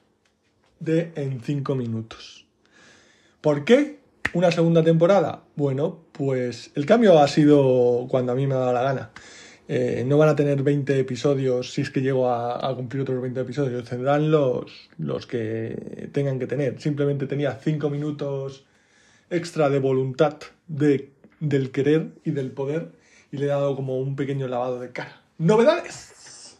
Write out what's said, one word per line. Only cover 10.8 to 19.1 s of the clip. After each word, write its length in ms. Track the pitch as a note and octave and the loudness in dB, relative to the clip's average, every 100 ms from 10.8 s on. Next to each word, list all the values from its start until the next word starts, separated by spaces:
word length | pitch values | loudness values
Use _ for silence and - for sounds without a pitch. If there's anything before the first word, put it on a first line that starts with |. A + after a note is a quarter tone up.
| C3+ C3+ | 0 0
episodios, 760 | B2+ B2 D3 C3+ C3 B2 B2 | -2 -2 0 0 0 -2 -4
si 80 | - | -6
es 80 | C#3 | -4
que 100 | C#3 | -2
llego 300 | C3 C3 B2 | 0 0 0
a, 360 | A#2+ A#2+ B2 C#3 | -2 -4 -4 -6
a 80 | |
cumplir 280 | B2 B2 C3+ | -6 -6 -6
otros 180 | C3 B2+ | -4 -4
veinte 200 | B2+ B2+ | -4 -6
episodios. 440 | B2 C#3+ C3+ B2 | -6 -4 -4 -4
Tendrán 460 | A#2 B2 C3+ D3 D#3 | -8 -4 0 0 2
los, 580 | D#3 C3 - - - - - | 2 2 -2 -6 -16 -20 -10
los 300 | D3 B2 - | -6 -6 -6
que 840 | A#2+ A2 A2+ A2+ - - - - | -6 -4 -6 -6 -10 -12 -14 -8
tengan 280 | C#3+ C#3 C3 | -4 -2 -2
que 80 | B2 | -4
tener. 340 | B2+ C3+ A#2 | -4 -4 -4
Simplemente 460 | D#3 C#3+ C#3+ C#3 C3+ | -4 -2 -2 -2 -4
tenía 260 | C#3+ C#3 | -4 -4
cinco 380 | A2 D#3+ D3+ D3 | -4 -4 -2 -4
minutos 720 | C#3+ D3+ D3 C#3+ C#3 C3+ C3+ _ _ _ _ _ | -4 -6 -6 -6 -6 -8 -14 _ _ _ _ _